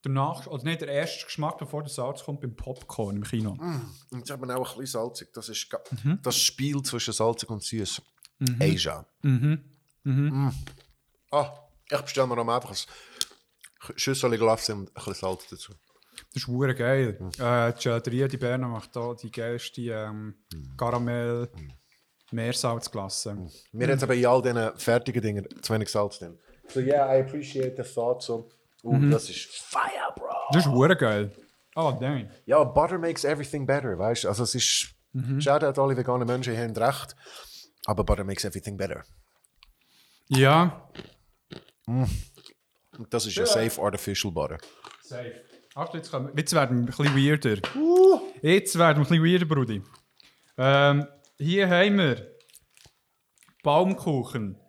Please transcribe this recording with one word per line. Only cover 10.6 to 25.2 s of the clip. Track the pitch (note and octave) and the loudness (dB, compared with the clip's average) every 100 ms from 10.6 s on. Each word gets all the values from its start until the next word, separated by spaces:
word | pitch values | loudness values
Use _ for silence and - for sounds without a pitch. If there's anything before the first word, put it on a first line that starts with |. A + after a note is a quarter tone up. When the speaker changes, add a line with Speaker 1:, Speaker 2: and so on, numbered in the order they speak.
| - - _ _ _ _ _ | -12 -16 _ _ _ _ _
Speaker 2:
Ah, | D3 C#3 - _ _ _ | -2 -2 -8 _ _ _
ich | C#3+ | -6
bestelle | C3+ C#3 B2+ | -4 -2 0
mir | A#2+ | 0
noch | A#2 | 0
einfach | A#2+ - | -2 -2
ein | G2 - - - - - - _ _ - _ - - | -12 -12 -16 -20 -10 -10 -10 _ _ -20 _ -16 -6
Schüssel | - C3+ B2+ A2+ | -2 0 0 2
Glace | A2+ A2 - | 4 2 -2
und | G#2 F#2 | -6 -10
ein | |
bisschen | - - | -12 -10
Salz | F#2 F#2+ F#2 - | -6 -6 -6 -12
dazu. | F2+ - F#2+ _ _ _ - - | -18 -18 -20 _ _ _ -20 -12
Speaker 1:
Das | - | -10
ist | - | -6
hure | B2 C3+ | -2 0
geil. | B2+ A#2+ C3+ B2 G2+ | 0 2 2 0 -4
Speaker 2:
Mhm. | F#2 - | -10 -4
Speaker 1:
Äh, | A#2+ A#2+ A#2 | 0 2 2
die | A#2 | 0
Gelateria | C3 A#2 A#2+ A#2+ C3+ | -2 -2 -2 -2 -2
di | C3+ | -2
Berna | B2 B2+ B2 | -2 -2 -4
macht | A2+ - | -8 -10
da | A#2+ A#2+ | -8 -8
die | A#2+ A2+ | -8 -12
geilste, | A#2+ A#2 A#2+ - - | -8 -6 -6 -10 -10
ähm, | A#2 A2 G#2+ G#2+ G#2+ G#2 _ | -8 -6 -8 -10 -12 -16 _
Speaker 2:
Mhm. | E2 C2+ C2 | -14 -14 -6
Speaker 1:
Karamell | A#2 A#2+ A#2+ A#2+ A#2+ A#2+ A#2+ | -2 0 -2 -2 -2 -4 -6
Speaker 2:
Mhm. | E2+ D2 C2 _ _ _ _ _ | -10 -18 -20 _ _ _ _ _
Speaker 1:
Meersalzglace. | A#2 A#2 A#2+ B2 A#2 - G#2+ G2 - A2 | -6 -4 -2 -2 -4 -6 -8 -8 -8 -8
Speaker 2:
Mhm. | G2+ F2 - _ | -10 -12 -16 _
Mir | A2 B2 | -4 0
Speaker 1:
Mhm. | |
Speaker 2:
hat's | C3+ | 0
aber | C#3 | 2
in | B2 B2 | 4 6
all | B2+ | 6
diesen | B2+ A#2 A2 - | 4 0 -2 -2
fertigen | - A#2 B2 A#2+ | 2 2 2 -2